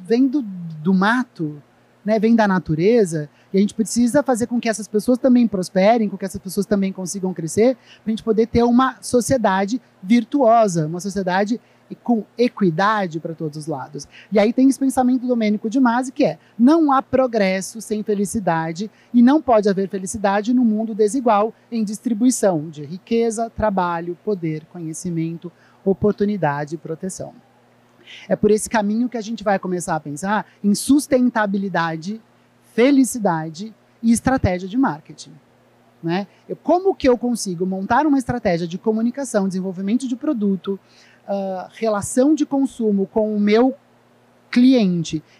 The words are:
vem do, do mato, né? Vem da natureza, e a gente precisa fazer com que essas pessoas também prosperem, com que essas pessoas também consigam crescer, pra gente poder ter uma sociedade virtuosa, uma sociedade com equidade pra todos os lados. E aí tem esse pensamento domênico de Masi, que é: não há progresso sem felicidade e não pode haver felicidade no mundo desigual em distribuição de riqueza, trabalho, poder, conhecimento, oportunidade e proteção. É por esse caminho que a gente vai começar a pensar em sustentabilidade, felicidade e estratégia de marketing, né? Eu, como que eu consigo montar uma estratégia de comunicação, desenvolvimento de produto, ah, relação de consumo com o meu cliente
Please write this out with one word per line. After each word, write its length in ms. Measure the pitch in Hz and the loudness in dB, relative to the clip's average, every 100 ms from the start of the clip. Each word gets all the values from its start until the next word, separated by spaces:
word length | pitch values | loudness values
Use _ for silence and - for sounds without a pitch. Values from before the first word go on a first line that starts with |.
vem 260 | 180 233 269 | -2 2 2
do, 140 | 285 | 0
do 520 | 220 185 170 156 151 | -4 -8 -12 -6 0
mato, 680 | 190 196 240 240 - 156 147 - _ _ _ | 2 2 0 -2 -6 -8 -8 -18 _ _ _
né? 140 | 202 220 | -2 0
Vem 160 | 220 | 4
da 140 | 226 208 | 4 4
natureza, 800 | 185 - 156 185 240 190 160 147 _ _ | 2 0 0 4 4 2 -2 -8 _ _
e 40 | 196 | 0
a 20 | |
gente 140 | 208 | 0
precisa 500 | - 190 - 240 277 | 0 -2 0 2 2
fazer 240 | 277 240 240 | 2 0 -2
com 120 | 240 | -2
que 100 | 226 | -4
essas 180 | 214 214 | -6 -4
pessoas 300 | 214 202 247 | -2 0 2
também 280 | 269 247 233 | 4 4 4
prosperem, 600 | 190 180 185 196 240 208 | 0 -2 2 4 4 2
com 100 | 196 | -4
que 80 | 190 | -10
essas 160 | 185 | -10
pessoas 240 | 190 190 190 | -8 -6 0
também 280 | 208 196 | 0 0
consigam 400 | 190 185 202 185 | -4 -8 -6 -6
crescer, 420 | 180 160 - 233 254 _ - | -6 -4 2 2 0 _ -10
pra 60 | - | -6
gente 140 | 220 | -4
poder 240 | - 214 226 | -2 0 2
ter 160 | 233 | 2
uma 320 | 240 240 262 254 | 4 4 2 -2
sociedade 800 | - 247 - 262 208 190 202 247 - _ | -2 -2 0 0 2 0 -2 -4 -10 _
virtuosa, 840 | 185 240 233 294 240 233 214 170 156 | 0 2 2 2 4 6 4 2 -2
uma 140 | 175 | -4
sociedade 580 | 196 190 185 180 208 233 - _ _ - | -6 -6 -2 0 0 -4 -8 _ _ -12
com 220 | - 233 - - | -2 -2 -2 -2
equidade 840 | 240 - 190 160 196 214 190 160 | -2 2 0 2 0 0 -2 -6
pra 160 | 165 160 | -10 -8
todos 200 | 160 147 | -8 -8
os 120 | 151 | -8
lados. 400 | 143 127 147 - - - | -10 -10 -14 -16 -20 -4
E 80 | 202 | 0
aí 120 | 208 | 2
tem 160 | 240 269 | 4 2
esse 120 | 262 | 4
pensamento 480 | 269 254 247 254 247 | 0 0 0 0 0
domênico 420 | 240 214 208 226 | 0 0 0 -2
de 100 | 226 | 2
Masi, 320 | 254 233 269 | 2 2 -2
que 140 | - 233 | -2 -2
é: 140 | 156 _ - | -2 _ 2
não 340 | 240 330 302 | 4 6 4
há 120 | 269 | 2
progresso 760 | - 254 262 226 190 190 185 226 | 0 0 0 2 0 0 -6 -12
sem 200 | - 214 | -8 -6
felicidade 880 | 208 202 202 226 180 165 165 170 214 - _ | -2 -2 -2 -2 -2 -2 -2 -6 -10 -12 _
e 80 | 240 | 4
não 180 | 240 302 | 6 4
pode 300 | 302 220 208 | 4 4 4
haver 180 | 190 196 | 0 -2
felicidade 640 | 202 185 226 196 202 208 | -6 -8 -4 -2 0 0
no 140 | 254 240 | 2 2
mundo 300 | 214 226 208 | 0 -4 0
desigual 580 | 214 247 240 208 220 - _ | 0 2 2 2 2 -4 _
em 120 | 233 | -6
distribuição 840 | 208 214 254 220 247 247 208 165 156 | -4 -6 -4 0 2 2 2 0 -4
de 140 | 147 | -10
riqueza, 680 | 143 185 - 233 233 220 226 | -14 -14 -4 0 0 -2 -6
trabalho, 640 | - 214 190 175 170 175 175 - | -4 -2 0 -2 -4 -6 -8 -6
poder, 400 | 202 165 156 160 | -4 -4 -6 -10
conhecimento, 800 | 180 160 160 180 165 160 170 175 - _ _ 196 | -12 -12 -10 -6 -4 -4 -6 -14 -18 _ _ -2
oportunidade 880 | 190 208 202 202 208 156 143 147 | 0 0 0 -2 0 -2 -2 -6
e 60 | 165 | -10
proteção. 540 | 151 160 190 - 139 - _ _ _ _ _ _ - - - | -10 -10 -10 -10 -14 -16 _ _ _ _ _ _ -20 -20 -6
É 80 | 190 | 0
por 140 | 214 | 2
esse 180 | 214 - | 2 0
caminho 400 | 226 208 214 247 | -2 0 0 -2
que 100 | 240 | -4
a 40 | |
gente 220 | 208 233 | -8 -6
vai 160 | 202 190 | -2 -2
começar 360 | 190 180 165 160 | -2 -6 -4 -6
a 40 | |
pensar 480 | 151 143 190 208 - _ | -6 -8 -4 -4 -4 _
em 100 | 202 | 0
sustentabilidade, 1500 | 202 - 285 - 262 247 233 214 202 196 175 165 160 165 220 - _ _ _ _ | 0 2 2 2 2 2 0 -2 -2 -2 -2 -4 -6 -10 -12 -14 _ _ _ _
felicidade 960 | - 254 277 254 247 196 165 160 156 214 - _ _ | 0 4 4 2 0 -2 -2 -6 -10 -14 -16 _ _
e 100 | 233 | 0
estratégia 560 | 233 - 262 202 180 190 | 0 0 0 0 -2 -4
de 100 | 226 | -2
marketing, 560 | 269 151 - 151 - - _ _ _ _ _ _ | -2 -2 -10 -20 -20 -20 _ _ _ _ _ _
né? 240 | 165 175 202 _ - | -4 -4 -6 _ -14
Eu, 60 | - | -8
como 400 | - 349 381 330 | 0 2 2 0
que 120 | 285 | 2
eu 80 | 247 | 2
consigo 500 | 247 233 202 170 185 | 0 -4 -4 -4 -4
montar 400 | 190 196 240 302 | -4 0 0 2
uma 100 | 277 | 2
estratégia 500 | 240 247 220 170 175 | 0 -2 0 0 -2
de 120 | 180 | -4
comunicação, 680 | 220 220 233 240 277 214 196 | -2 0 -2 -2 -4 -2 -2
desenvolvimento 600 | 185 185 180 196 240 262 | -2 -6 -6 -2 -2 -2
de 80 | 233 | -4
produto, 640 | 294 254 202 190 196 196 _ _ _ _ - | -4 -2 0 -2 -4 -10 _ _ _ _ -8
ah, 440 | 196 190 185 185 - | -6 -4 -8 -10 -6
relação 600 | 226 208 190 - 269 311 | -4 -4 -2 0 2 2
de 100 | 294 | 0
consumo 600 | 277 269 - 226 202 196 | -2 -2 -2 0 0 0
com 260 | 226 214 | -2 -2
o 60 | 214 | 0
meu 360 | 208 214 254 262 _ _ _ _ _ _ _ | 2 4 2 0 _ _ _ _ _ _ _
cliente 720 | - 247 262 196 175 160 156 - _ | 4 6 6 4 0 -4 -8 -10 _